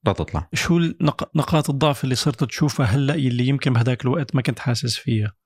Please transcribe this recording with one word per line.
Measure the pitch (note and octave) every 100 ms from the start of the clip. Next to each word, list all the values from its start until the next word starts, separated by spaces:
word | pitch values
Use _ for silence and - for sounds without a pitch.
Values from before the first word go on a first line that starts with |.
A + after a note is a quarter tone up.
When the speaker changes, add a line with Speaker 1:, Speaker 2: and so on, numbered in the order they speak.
| -
Speaker 1:
لا |
تطلع. | F#2+ D#2+ - -
Speaker 2:
شو | - - E3+
النق-، | E3 - D3 - - D#3
نقاط | C#3 E3 D3
الضعف | C#3+ D3+ C#3+
اللي | C3+ B2
صرت | D#3 C3
تشوفها | B2+ - D3 - B2
هلأ | B2 C3+ D3
يلي | C3 A#2+ B2
يمكن | C#3 C#3+
بهداك | A#2+ A2+ B2 B2+
الوقت | D3 C#3+ C3+
ما |
كنت | B2+ A#2
حاسس | - A#2 B2 -
فيها | - A2+ G#2 -